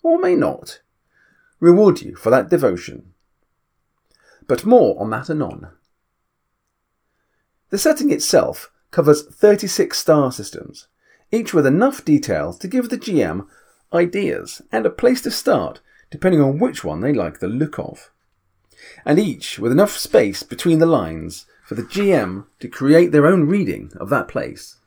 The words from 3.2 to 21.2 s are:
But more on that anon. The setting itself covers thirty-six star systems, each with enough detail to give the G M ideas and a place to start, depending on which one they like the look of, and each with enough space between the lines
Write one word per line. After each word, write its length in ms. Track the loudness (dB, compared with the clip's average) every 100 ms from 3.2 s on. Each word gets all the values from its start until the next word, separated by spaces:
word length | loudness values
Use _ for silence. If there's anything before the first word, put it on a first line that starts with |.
| _ _ _ _ _ _ _ _ _ _ _ _ -6
But 180 | -4 4
more 340 | 4 4 0
on 100 | -6
that 180 | -6 -6
anon. 400 | -6 -6 -10 -20 _ _ _ _ _ _ _ _ _ _ _ _ _ _ _ _ _ _ _ _
The 80 | -2
setting 340 | 0 0 0
itself 600 | -2 2 0 0 -8 -18 _ _
covers 300 | 0 2 2
thirty-six 800 | 0 _ 4 4 -2 -4 -2 -2
star 320 | 0 2 0
systems, 560 | -4 -14 -16 -18 -20 _ _ _ _ _
each 220 | -6 0
with 140 | 2 4
enough 360 | 4 2 0
detail 500 | 0 0 2 -4 -4
to 140 | -8 -4
give 220 | -4 -4
the 80 | -6
G 240 | -2 0
M 260 | 0 -4 -10 _ _ _ _
ideas 680 | -2 0 -2 -4 -6 -10 -18 _
and 140 | -2 -2
a 40 |
place 320 | 2 2 2
to 100 | -4
start, 500 | -4 0 0 -2 -10 _ _ _
depending 320 | -2 2 4
on 160 | 2 2
which 260 | -2 -4
one 180 | -8 -4
they 120 | -2
like 260 | -2 -4 -8
the 80 | -8
look 300 | -4 -6 -6
of, 340 | -12 -14 _ _ _ _ _ _ _ _ -20 -10 0
and 140 | 2
each 400 | 2 -6 -12 -6
with 120 | 0
enough 240 | 2 2 -2
space 460 | 0 0 0 -4
between 380 | -14 -4 0 2
the 80 | 4
lines 580 | 2 -2 -10